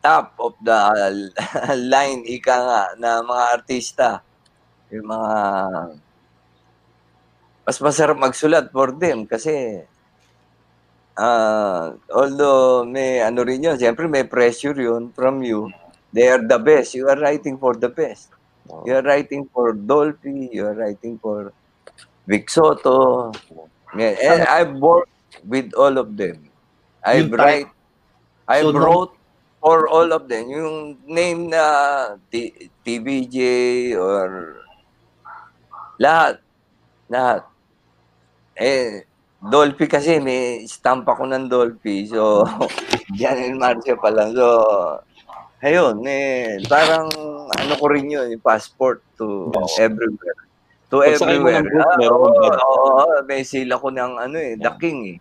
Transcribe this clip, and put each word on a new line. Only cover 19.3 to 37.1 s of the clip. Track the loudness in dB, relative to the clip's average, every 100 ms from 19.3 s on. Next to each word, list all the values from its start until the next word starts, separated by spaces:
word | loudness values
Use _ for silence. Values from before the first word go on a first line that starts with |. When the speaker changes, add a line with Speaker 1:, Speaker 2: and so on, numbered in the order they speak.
| -10 -8
Speaker 1:
for | -2 -2
Dolphy, | -2 0 2 0 -4 -12 -10 -10
you | -6 -6
are | -4
writing | -8 -8 -12 -10
for | -8 -8 -10 _ _ _ -20 _ -20 _
Vic | -4 -4 0
Soto. | 4 4 4 2 4 4 2 -4 -12 _ -20 -20 _ _
Yeah, | -2 -2 0
and | 2 4 4
I've | 2 2 2
worked | 4 4 2 _ _ -20
with | -6 -6 -4
all | 2 2 2
of | -4
them. | -6 -8 -8 _ _ _ _ _ _
I've | 0 2 2
Speaker 3:
Yung |
time | 4
Speaker 1:
write, | 4 4 -4 _ _ _ _ _ _ _ -2
I've | 2 2
Speaker 3:
So, |
no | 2
Speaker 1:
wrote | 4 4 2 _ _ _ _ _
for | 4 4 4
all | 2 2
of | 0 -4
them. | -8 -8
Yung | -8 -8 -10 -14 -20
name | -8 -4 -2 -4 -4
na | 0 2 2 0 -2 -6 -10 _
T-, | -10 -10 _ -20 _
T | -8 -8
V | -4 -6 -4
J | -2 0 2 0 -2 -2
or | -2 0 0 -2 -6 -14 -18 -20 _ _ _ _ _ -20 -20 -20 _ _ -20 -20 -2
lahat. | 2 4 2 -2 _ _ _ _ _ _
Lahat. | _